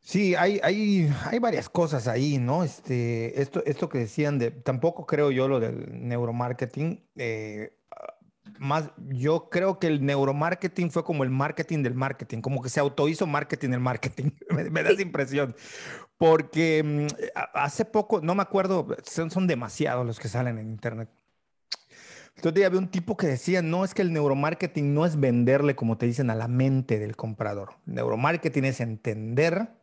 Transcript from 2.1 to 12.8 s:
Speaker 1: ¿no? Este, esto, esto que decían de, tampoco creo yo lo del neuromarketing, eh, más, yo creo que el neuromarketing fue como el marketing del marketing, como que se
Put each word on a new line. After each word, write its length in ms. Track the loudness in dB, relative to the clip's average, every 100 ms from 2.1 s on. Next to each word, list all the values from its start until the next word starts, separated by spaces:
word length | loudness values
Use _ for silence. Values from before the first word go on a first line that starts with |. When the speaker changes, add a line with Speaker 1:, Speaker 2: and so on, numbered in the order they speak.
| 0 2 2
Speaker 1:
¿no? 260 | 0 0
Este, 760 | 0 -4 -4 -2 0 -2 -4 -2
esto, 220 | -2 -2 -2
esto 220 | -2 -2
que 100 | -2
decían 400 | -4 -2 0 0
de, 120 | -2
tampoco 560 | -2 -4 0 0 -2 -4
creo 240 | 2 2
yo 180 | 2 2
lo 100 | 2
del 480 | 0 -4 -8 -8 -4
neuromarketing, 1000 | -2 -2 -2 -4 -4 -6 -4 -4 -6 _ -8
eh, 600 | -6 -6 -8 -10 -12 _ _ -16 -16 -18 _ _ -20 -10
más, 320 | -2 -2 -2 -12
yo 500 | -8 -2 2 0 0
creo 280 | 0 0 0
que 80 | 0
el 180 | 2
neuromarketing 840 | 2 2 2 2 0 -2 -4 -2 -2
fue 140 | -2
como 200 | -2 -2
el 60 | 0
marketing 520 | 0 -2 -2 -4 -2
del 120 | -2
marketing, 460 | -2 -4 -4 -8 -6
como 220 | -4 -4
que 60 | -2
se 120 | 0